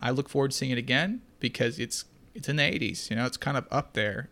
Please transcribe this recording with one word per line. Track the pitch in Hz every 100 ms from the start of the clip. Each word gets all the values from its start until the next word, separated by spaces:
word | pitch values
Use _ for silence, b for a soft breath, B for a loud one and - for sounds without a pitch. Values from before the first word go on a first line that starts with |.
I | 120
look | 131 139
forward | 139 135
to | -
seeing | 131
it | 123
again | 120 127 185 233 - -
because | 120 - 120 -
it's, | 117 - - - -
it's | 233 -
in | 147
the |
eighties, | 143 185 113 - -
you | 110
know, | 123
it's | -
kind | - 135
of | -
up | 131 -
there | - 104 101 143